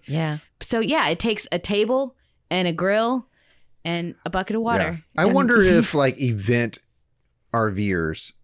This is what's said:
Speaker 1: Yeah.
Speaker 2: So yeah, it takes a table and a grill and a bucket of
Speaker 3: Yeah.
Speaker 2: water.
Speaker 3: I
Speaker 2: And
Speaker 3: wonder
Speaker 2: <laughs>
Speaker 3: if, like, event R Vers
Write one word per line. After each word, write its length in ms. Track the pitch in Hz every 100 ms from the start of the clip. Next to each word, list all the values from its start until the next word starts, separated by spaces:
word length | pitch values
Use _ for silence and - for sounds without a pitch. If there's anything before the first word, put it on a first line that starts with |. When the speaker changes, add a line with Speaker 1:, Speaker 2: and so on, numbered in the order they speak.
| -
Speaker 1:
Yeah. 300 | 147 160 151 - -
Speaker 2:
So 180 | - 233
yeah, 300 | 226 302 175
it 100 | 170
takes 280 | 226 214 -
a 80 | 175
table 560 | 170 202 214 262 269 - _ _ -
and 180 | 180 180
a 60 |
grill 540 | 165 185 208 233 254 - _ _ _ _ _ 170
and 300 | 170 170 - -
a 40 |
bucket 260 | 185 185 214
of 60 |
Speaker 3:
Yeah. 20 |
Speaker 2:
water. 400 | 226 233 165 165 - -
Speaker 3:
I 60 | 190
Speaker 2:
And 80 |
Speaker 3:
wonder 280 | 240 247 240
Speaker 2:
<laughs> 0 |
Speaker 3:
if, 320 | 185 202 226
like, 260 | 151 135 -
event 560 | 131 107 98 120 117 - _ _ _ _ _ _ _
R 160 | 117 110
Vers 640 | 95 104 90 80 78 - -